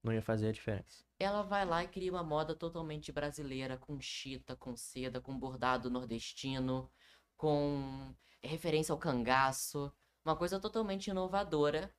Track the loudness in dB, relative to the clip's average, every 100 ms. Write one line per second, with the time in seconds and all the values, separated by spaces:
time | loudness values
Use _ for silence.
0 | 2 0 2 2 2 0 -2 -4 -6 -18
1 | _ _ 0 0 0 0 2 2 0 -2
2 | -2 -2 0 0 0 -2 -4 -4 -6 -6
3 | -6 -4 -4 -4 -6 -4 -4 -6 -6 -8
4 | -6 -8 -8 -10 -10 -10 -8 -10 -8 -4
5 | -4 -4 -6 -4 -4 0 4 4 2 -2
6 | -2 -6 -6 -6 -4 0 2 0 -2 _
7 | -20 -20 _ _ 2 4 4 0 -2 -6
8 | -10 -14 _ _ -8 -4 2 2 2 0
9 | 2 2 4 6 6 2 -4 -4 -6 -8
10 | _ _ 0 2 2 0 -2 0 0 -2
11 | 0 0 2 0 2 4 6 4 -2